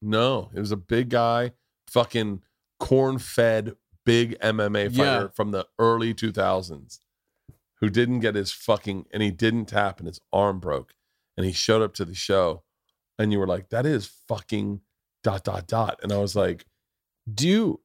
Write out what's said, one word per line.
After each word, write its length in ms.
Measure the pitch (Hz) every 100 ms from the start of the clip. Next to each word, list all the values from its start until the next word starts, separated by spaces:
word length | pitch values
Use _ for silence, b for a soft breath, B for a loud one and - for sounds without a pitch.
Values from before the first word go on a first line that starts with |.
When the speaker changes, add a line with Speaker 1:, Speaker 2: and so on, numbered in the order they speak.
Speaker 1:
No, 500 | 107 110 123 127 107
it 60 | 110
was 120 | 104
a 40 | 104
big 320 | - 117 123
guy, 420 | 123 117 117 123 - _ _ -
fucking 560 | 123 117 117 107 98 - _ _ -
corn-fed, 1000 | - 131 135 131 - - 117 110 110 - _ _ -
big 300 | 117 120 110
M 180 | 110 110
M 140 | 104
A 140 | 104 101
fighter 140 | 123
Speaker 2:
Yeah. 260 | 143 123 98
Speaker 1:
from 160 | - 104
the 160 | 95 - -
early 360 | 113 117 117
two 180 | 104 110
thousands 680 | 98 95 95 87 73 67 - _ _ _ _ - - _ _
who 100 | 107
didn't 300 | 104 120 123
get 140 | 110
his 160 | 104 98
fucking, 520 | - - 104 101 95 -
and 100 | 104
he 80 | 104
didn't 360 | 90 113 117 107
tap, 320 | 104 101 95
and 80 | 85
his 140 | 92 _
arm 260 | 95 101 95
broke, 340 | 82 69 62 _ _ _ _ -
and 80 |
he 80 | 92
showed 300 | 90 - 110
up 100 | 107
to 120 | - 87
the 80 |
show, 480 | 92 - 98 87 80 - _ _ _ _ -
and 120 | 107
you 60 | 104
were 80 | 92
like, 220 | 90 95
"That 160 | 113
is 220 | 143 135 98
fucking 760 | - - 107 - 107 101 101 - _ _ _
dot, 220 | 110 98
dot, 220 | - 95 87
dot." 340 | 113 110 -
And 80 | 101
I 40 | 101
was 180 | 101
like, 300 | 101 95 82 - _ _ _ _ _ -
Speaker 2:
Do 140 | 104 160
you, 340 | 208 214 -